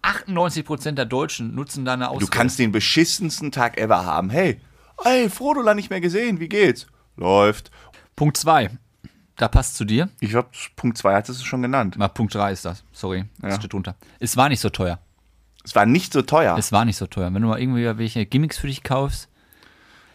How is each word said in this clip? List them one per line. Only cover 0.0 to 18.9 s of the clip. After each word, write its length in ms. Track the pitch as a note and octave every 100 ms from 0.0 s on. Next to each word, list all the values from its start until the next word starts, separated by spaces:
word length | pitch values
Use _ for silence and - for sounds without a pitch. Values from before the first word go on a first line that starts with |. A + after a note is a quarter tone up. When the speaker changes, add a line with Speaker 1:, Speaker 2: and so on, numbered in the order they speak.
Speaker 1:
achtundneunzig 600 | - G3+ - F3+ F3 D#3+ D3
Prozent 320 | D3 D3+ C#3
der 60 | A#2+
Deutschen 500 | B2+ D#3 - A#2 A2+
nutzen 280 | C#3+ C#3 B2+
deine 200 | B2+ B2
Speaker 2:
Du 60 |
Speaker 1:
Ausrede. 200 | A#2+ G2
Speaker 2:
kannst 280 | A#2 B2 -
den 120 | A#2
beschissensten 800 | G#2+ - D#3 E3 - E3+ - D3+
Tag 260 | C3+ A#2+ -
ever 260 | A2 F#2 F2+
haben. 240 | D#2+ F#2
"Hey, 320 | C#3 F#3 A2+ _ _ _ -
ey, 260 | A#3 B3+ A3+
Frodo, 320 | - C4+ D4
lang 140 | A3 G#3
nicht 140 | F#3+
mehr 120 | F#3+
gesehen, 380 | F3 F#3 A#3+ F3
wie 100 | E3
geht's?" 360 | G3+ F#3 - - _ _ -
"Läuft." 540 | F2+ G2 G#2 G#2+ - - - - _ -
Speaker 1:
Punkt 220 | D3+ -
zwei. 320 | D3+ D#3 G2+ B2+ _ _ - _ _ -
Da 100 | A2+
passt 280 | C3 B2+ -
zu 100 | G#2
dir. 240 | A2+ F#3 _
Speaker 2:
Ich 100 | A2
glaub, 220 | A2+ B2 - - -
Punkt 220 | B2+ A2+
zwei 180 | G2 G2
hattest 260 | G#2+ B2+
du 40 | B2
schon 180 | C3
genannt. 320 | B2 C3+ G#2 F#2+
Speaker 1:
Na, 100 | G2+
Punkt 280 | - A2 G#2+
drei 160 | G2+
ist 140 | F#2+ E2+
das. 180 | F2+ _
Sorry, 340 | - F#2+ F#2 G2 -
das 140 | G2 G2
Speaker 2:
Ja. 40 |
Speaker 1:
steht 140 | G#2+
drunter. 220 | G2+ F#2+ - _ _
Es 180 | A#2 -
war 100 | C#3
nicht 100 | B2
so 80 | G#2+
teuer. 300 | - F#2 F2 _ _ _ _ _ _
Speaker 2:
Es 120 | - -
war 100 | G#2
nicht 260 | D#3 -
so 80 | C#3+
teuer? 340 | B2+ D3+ C3 E2
Speaker 1:
Es 140 | -
war 140 | G#2 A#2
nicht 120 | G2+
so 100 | F#2+
teuer. 260 | - F2+
Wenn 80 | F#2+
du 60 | A2+
mal 120 | A2
irgendwie 380 | B2+ B2 A#2 A2
welche 280 | A2+ A2+ G2+
Gimmicks 300 | C3+ D#3 -
für 80 | C#3+
dich 160 | C3+
kaufst 460 | -